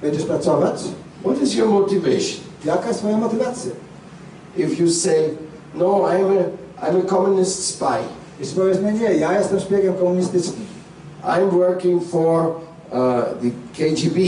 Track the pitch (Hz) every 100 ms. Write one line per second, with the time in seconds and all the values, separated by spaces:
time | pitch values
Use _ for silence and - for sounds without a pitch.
0 | 147 156 - - - 156 170 - - -
1 | - - 190 277 285 208 220 202 190 190
2 | 135 120 - - - - 147 180 233 196
3 | 208 214 226 226 247 - - - - -
4 | - - - - - - 151 165 170 165
5 | 190 160 156 151 - - - 156 180 202
6 | 175 180 190 196 170 - - - - 185
7 | 175 190 196 190 180 - - - - 143
8 | - - - - - 156 190 185 208 214
9 | 233 156 160 190 196 196 - 202 190 180
10 | 180 180 180 - - 135 104 - - -
11 | - - - 170 196 175 180 180 180 175
12 | 170 170 160 165 165 165 - - - 120
13 | 127 123 117 - 120 117 - - 156 156
14 | 165 160